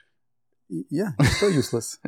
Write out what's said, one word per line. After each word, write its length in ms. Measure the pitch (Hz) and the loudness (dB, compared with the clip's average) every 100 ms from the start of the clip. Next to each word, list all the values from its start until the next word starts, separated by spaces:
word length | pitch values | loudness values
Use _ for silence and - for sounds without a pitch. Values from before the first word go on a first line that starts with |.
| _ _ _ _ _ _ _ | _ _ _ _ _ _ _
Y-, 140 | 82 - | -10 -6
yeah, 220 | 147 208 131 | -4 -4 2
it's 160 | 147 - | 2 4
still 140 | 202 | 2
useless. 460 | 160 - 117 - - | 2 0 -2 -6 -10